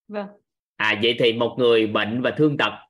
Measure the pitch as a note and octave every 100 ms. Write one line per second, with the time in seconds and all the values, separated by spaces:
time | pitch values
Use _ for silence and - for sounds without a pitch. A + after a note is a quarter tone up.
0 | - G#3 G3 - _ _ _ - G#2+ G#2+
1 | A2+ A#2+ B2+ A2+ A#2 - A#2+ A#2 A2 G#2+
2 | G#2 A#2+ B2 A2+ D3+ C3 G#2+ -